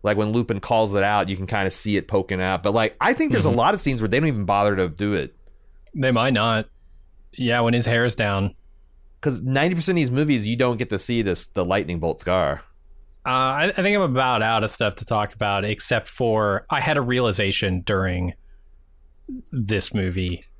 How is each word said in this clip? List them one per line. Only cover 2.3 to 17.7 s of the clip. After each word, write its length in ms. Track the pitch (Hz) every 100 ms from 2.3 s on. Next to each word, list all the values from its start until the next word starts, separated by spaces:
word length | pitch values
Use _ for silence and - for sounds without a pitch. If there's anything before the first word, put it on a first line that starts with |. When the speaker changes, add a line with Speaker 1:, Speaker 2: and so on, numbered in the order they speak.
| 92
Speaker 1:
out. 240 | 92 92
But, 100 | 101
like, 220 | 110 110 -
I 120 | 214
think 180 | 254 311
there's 160 | - 156
Speaker 2:
Mm-hmm. 80 |
Speaker 1:
a 40 | 120
lot 160 | 143
of 60 | 208
scenes 220 | 143 123
where 60 | 107
they 100 | 123
don't 80 | 156
even 160 | 117
bother 300 | 98 101 104
to 140 | 98 90
do 260 | 78 104
it. 220 | 95 67 - - - - - -
Speaker 2:
They 160 | 160 131
might 220 | 117 127
not. 340 | 113 113 110 107 - - - - - -
Yeah, 280 | - 123 120
when 140 | 117
his 120 | 120 117
hair 180 | 117
is 120 | 120 -
down. 400 | 104 98 101 - - - - - - -
Speaker 1:
'Cause 200 | 147 117
ninety 360 | 127 135 165 175
percent 180 | 160
of 60 | 180
these 100 | 131
movies, 380 | 131 151 127 104
you 80 | 117
don't 220 | 127 113
get 120 | 123
to 80 | 104
see 240 | - 117
this, 240 | 101 87 -
the 180 | 101
lightning 360 | 90 98 80 85
bolt 200 | 82 78
scar. 440 | - 92 73 73 - - - - - -
Speaker 2:
Uh, 60 | -
I, 340 | 127 131 135 190 202
I 60 |
think 120 | 190 208
I'm 60 |
about 400 | 175 127 127 120
out 220 | 110 113
of 60 | 107
stuff 240 | - 107 -
to 80 |
talk 280 | - 107 104
about, 320 | - 104 101
except 440 | 101 104 - 117 -
for 580 | - 120 110 104 95 -
I 100 | 147
had 160 | 131 143
a 60 |
realization 800 | 120 127 120 98 98 95 98